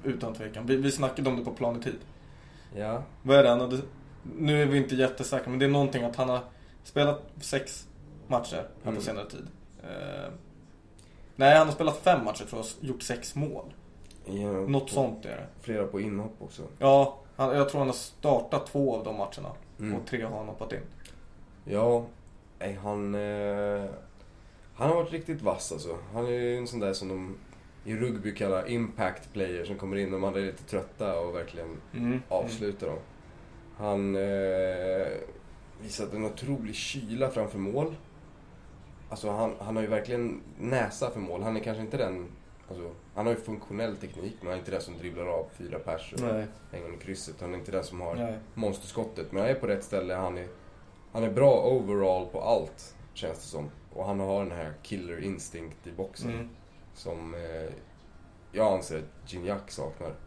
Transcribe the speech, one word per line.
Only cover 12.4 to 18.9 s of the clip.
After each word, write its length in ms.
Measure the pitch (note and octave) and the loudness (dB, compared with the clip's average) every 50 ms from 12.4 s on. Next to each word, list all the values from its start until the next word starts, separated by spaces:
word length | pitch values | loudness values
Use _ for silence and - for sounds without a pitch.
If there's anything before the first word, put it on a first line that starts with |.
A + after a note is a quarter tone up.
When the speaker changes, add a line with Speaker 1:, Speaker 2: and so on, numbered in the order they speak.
| G#2+ | -6
Speaker 1:
tror 40 | - | -6
jag, 80 | - A2+ | -6 -6
och 260 | A2+ - - - - C3 | -6 -6 -8 -8 -6 -6
gjort 120 | B2+ A#2 - | -4 -4 -2
sex 320 | - B2 A#2 - - - | -4 -4 -4 -4 -6 -2
mål. 380 | C#3 D3 D3 - - - - - - - - - - - - - - - | -2 -2 -2 -2 -6 -10 -12 -16 -18 -20 -20 -20 -20 -20 -18 -18 -16 -10
Speaker 2:
Ja, 260 | F#2 F#2+ G2+ G2+ G#2 | -6 -4 -2 -2 0
Speaker 1:
Något 320 | G2 F#2+ G2 G2 C#3 C3+ C3+ | 0 0 0 2 2 2 2
Speaker 2:
och 60 | - | 2
Speaker 1:
sånt 360 | - - C3 A#2 A2+ - - | 2 2 2 2 0 -6 -8
är 40 | - | -8
det. 160 | A#1 B1 - - - - | -8 -8 -10 -12 -14 -14
Speaker 2:
flera 260 | - - A2 G#2+ G2 G2 | -8 -4 0 0 0 0
på 120 | G2+ G2 | 0 -2
inhopp 340 | G2+ G#2+ G2+ G2 G#2 A2 - - | -2 0 -2 -2 -4 -4 -8 -10
också. 220 | G#2 - - - D#2 - - - | -14 -14 -12 -12 -14 -14 -6 4
Speaker 1:
Ja, 380 | C3+ C#3 C3+ C#3 C#3 C#3 - - - - - | 8 10 10 10 10 8 2 -8 -16 -16 -2
han, 200 | - C3+ C3 B2+ | 0 2 2 4
jag 140 | C#3+ C#3 C#3 | 4 4 4
tror 100 | - C#3+ | 4 2
han 80 | C3+ C3 | 2 2
har 80 | B2 | 0
startat 720 | - - - - - - D3+ C#3 A#2 - - - C#3+ - - | -2 -6 -10 -12 0 4 4 4 4 4 2 -2 -2 -2 0
två 280 | - C#3+ C#3 C3+ | 0 2 2 2